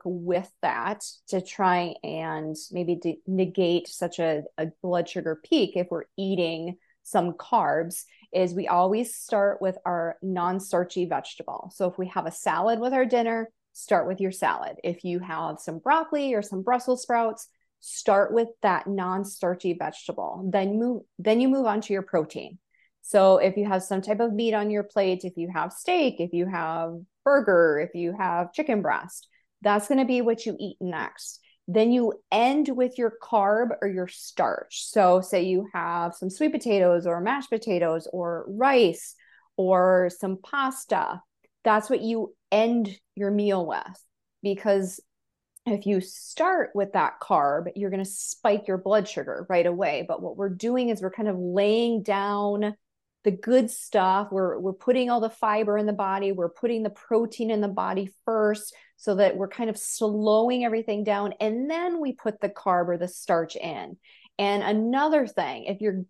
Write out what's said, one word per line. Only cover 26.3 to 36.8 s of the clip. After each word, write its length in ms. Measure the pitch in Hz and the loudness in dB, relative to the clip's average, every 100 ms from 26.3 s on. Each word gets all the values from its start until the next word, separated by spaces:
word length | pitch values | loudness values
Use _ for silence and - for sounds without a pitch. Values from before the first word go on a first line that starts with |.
you 140 | 175 180 | -2 -2
have 500 | 180 165 165 165 170 180 _ 185 | -2 -4 -4 -6 -8 -16 _ 2
burger, 540 | 190 208 175 165 147 | 4 6 6 6 4
if 160 | 180 175 | -2 -4
you 180 | 170 202 | -6 -2
have 360 | 185 175 175 | -2 -2 -4
chicken 300 | - 311 214 | -4 -2 0
breast, 440 | 165 95 180 - - _ _ _ | 0 -2 -4 -16 -20 _ _ _
that's 240 | 202 208 208 | 2 2 2
gonna 180 | 269 254 | 2 2
be 160 | 247 | 2
what 240 | 233 226 226 | 2 0 -4
you 100 | 180 | -6
eat 180 | 202 - | -8 -8
next. 600 | 180 160 - - - - _ _ - | -8 -6 -8 -10 -18 -18 _ _ -2
Then 240 | 190 226 | 2 4
you 220 | 247 226 - - | 4 2 -2 -2
end 380 | 208 240 285 277 | 2 4 4 2
with 280 | 254 254 254 | 2 0 0
your 160 | 233 226 | -2 -2
carb 480 | - 220 196 214 240 - | 0 2 4 4 2 0
or 60 | 202 | -2
your 200 | 185 180 | -2 -6
starch. 800 | - - - 151 - - - - | -8 -16 0 0 0 -8 -12 -2
So 360 | 220 185 180 | 4 6 6
say 220 | 185 190 | 4 0
you 240 | 185 185 208 | 2 0 0
have 400 | 175 170 170 170 - | -6 -4 -2 -4 -4
some 140 | 190 | -8
sweet 220 | 190 311 | 0 0
potatoes 560 | 311 240 202 | 0 0 4